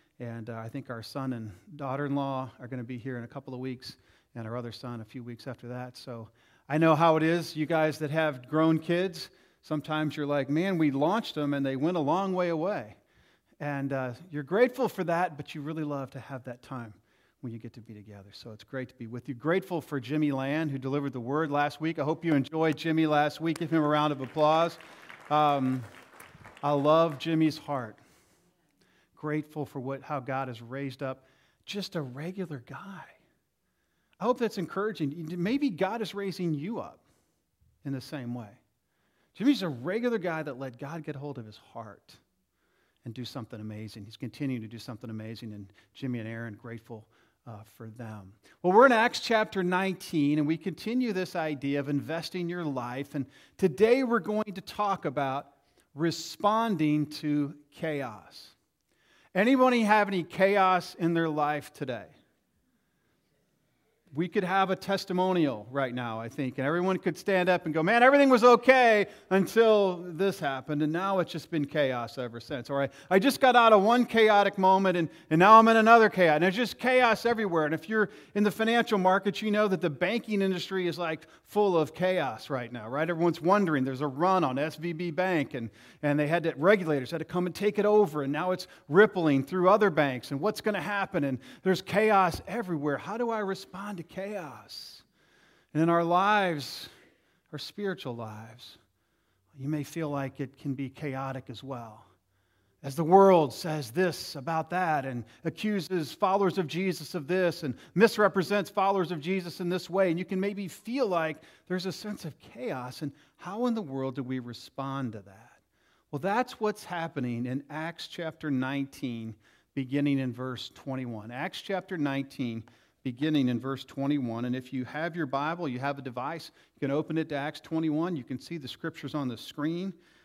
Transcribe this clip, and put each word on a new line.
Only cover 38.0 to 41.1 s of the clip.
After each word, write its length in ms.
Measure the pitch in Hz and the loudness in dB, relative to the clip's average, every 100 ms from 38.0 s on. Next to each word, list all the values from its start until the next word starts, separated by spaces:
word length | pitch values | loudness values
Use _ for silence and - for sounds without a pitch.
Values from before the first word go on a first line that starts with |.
same 320 | - 147 120 | -8 -10 -8
way. 180 | 120 104 104 _ _ _ _ _ _ _ | -10 -12 -20 _ _ _ _ _ _ _
Jimmy's 280 | - 233 240 | 0 0 2
a 80 | 185 | -2
regular 480 | 123 139 208 247 226 | -4 -4 -2 -2 -2
guy 260 | 170 160 | -2 -4
that 160 | 147 123 | -6 -8
let 180 | 135 120 | -10 -10
God 280 | 143 165 | -10 -10
get 100 | 151 | -10